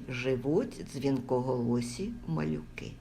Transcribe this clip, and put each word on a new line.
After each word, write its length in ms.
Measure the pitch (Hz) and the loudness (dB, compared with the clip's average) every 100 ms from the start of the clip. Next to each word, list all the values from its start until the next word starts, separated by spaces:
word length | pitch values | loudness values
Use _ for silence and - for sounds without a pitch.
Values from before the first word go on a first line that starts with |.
| - | -2
живуть 760 | 123 127 127 131 175 269 - - | -2 2 2 4 2 2 -4 -10
дзвінкоголосі 1160 | 139 139 131 117 127 127 127 117 120 120 - 202 240 - | -2 2 2 2 2 2 2 2 2 0 -4 -4 -4 -2
малюки. 680 | 156 156 151 151 - 113 - | 0 0 -2 -4 -10 -10 -10